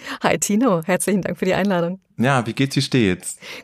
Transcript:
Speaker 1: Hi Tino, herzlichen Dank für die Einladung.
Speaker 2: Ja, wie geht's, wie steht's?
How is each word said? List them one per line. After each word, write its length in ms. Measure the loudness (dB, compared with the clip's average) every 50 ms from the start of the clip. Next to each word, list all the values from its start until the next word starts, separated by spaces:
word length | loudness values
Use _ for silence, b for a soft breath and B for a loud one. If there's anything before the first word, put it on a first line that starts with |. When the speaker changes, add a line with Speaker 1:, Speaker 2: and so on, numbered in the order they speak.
| B B -8 B 0
Speaker 1:
Hi 160 | 0 0 0
Tino, 440 | 0 0 0 2 2 2 2 2 0
herzlichen 380 | 0 -2 0 0 0 0 0 0
Dank 160 | -2 -4 -4
für 80 | -2
die 80 | 0 0
Einladung. 460 | 0 0 0 0 0 0 -2 -4 -8 _ _ _ 0
Speaker 2:
Ja, 280 | 2 2 2 2 0
wie 60 | 0 -2
geht's, 240 | 0 -2 0 0
wie 60 | -2 -2
steht's? 560 | 2 2 2 4 2 2 0 -4 -10 -14 B B B B B